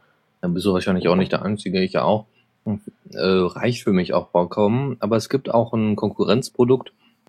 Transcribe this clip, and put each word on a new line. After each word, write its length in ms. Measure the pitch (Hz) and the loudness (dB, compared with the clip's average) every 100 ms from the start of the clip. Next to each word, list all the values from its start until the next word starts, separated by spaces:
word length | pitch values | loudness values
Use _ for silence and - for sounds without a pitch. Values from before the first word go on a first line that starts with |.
| _ _ _ _ | _ _ _ _
Dann 100 | 90 | -4
bist 140 | 87 98 | -2 0
du 60 | |
wahrscheinlich 340 | 92 95 92 85 | 0 0 0 2
auch 80 | 90 | 2
nicht 160 | 92 | 2
der 100 | 90 | 0
Einzige, 400 | 98 104 - 92 | -2 -4 -2 -2
ich 100 | 92 | 0
ja 100 | - | 0
auch. 240 | 67 107 107 _ _ _ - | 0 0 -2 _ _ _ -6
Äh, 520 | 101 - - - - | -6 -8 -20 -16 -4
reicht 640 | 92 95 90 - 113 120 | 0 2 0 -2 -4 -2
für 100 | - | 0
mich 200 | 95 87 | 0 2
auch 180 | 85 87 | -2 0
vollkommen. 680 | 87 87 - 104 120 139 123 | 0 0 0 2 2 -2 -4
Aber 160 | 104 113 | -2 -2
es 140 | - | 0
gibt 180 | 139 - | -4 0
auch 240 | 117 113 | 0 0
ein 240 | 117 107 104 | 0 0 0
Konkurrenzprodukt, 960 | 104 - 98 110 139 - 123 131 - _ _ _ | -2 -2 0 0 0 0 2 2 0 _ _ _